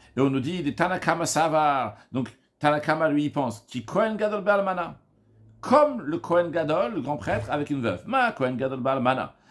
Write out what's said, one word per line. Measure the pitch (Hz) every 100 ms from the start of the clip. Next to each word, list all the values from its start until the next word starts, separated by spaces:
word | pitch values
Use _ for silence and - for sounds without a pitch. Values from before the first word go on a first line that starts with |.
| - -
Et |
on | 139
nous | 135
dit, | 127 180
des | 143
Tanakama | 117 180 92 - 165 165
Savar, | - 160 156 151 139 113 104 _
donc | 123 120 - _ _
Tanakama | 151 147 151 156 160
lui | 147
il | 147
pense, | 151 127 110 -
qui | 127
Kohen | 110 185 220 214
Gadol | 214 208
Balmana, | 190 202 190 180 165 - _ _ _ _ - -
comme | - 269 294 247
le | 143 156
Kohen | - 175 175
Gadol, | 160 151 160 233
le | 208
grand | 127 147
prêtre, | - 110 107
avec | 147 147
une | 143
veuve. | 113 90 -
Ma | 262 247
Kohen | - 127 127
Gadol | 131 131
Balmana. | 127 135 123 160 82 - _